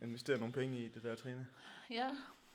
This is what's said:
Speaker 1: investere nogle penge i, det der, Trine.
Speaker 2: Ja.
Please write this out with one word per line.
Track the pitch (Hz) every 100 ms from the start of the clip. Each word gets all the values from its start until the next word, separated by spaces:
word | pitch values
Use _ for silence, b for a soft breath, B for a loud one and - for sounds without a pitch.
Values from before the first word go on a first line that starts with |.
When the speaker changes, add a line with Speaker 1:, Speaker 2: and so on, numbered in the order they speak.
Speaker 1:
investere | 117 117 - 127
nogle | 113
penge | 131 131 127
i, | 117
det | 113
der, | 117
Trine. | 113 127 127 127 B B B B
Speaker 2:
Ja. | 233 262 277 B B B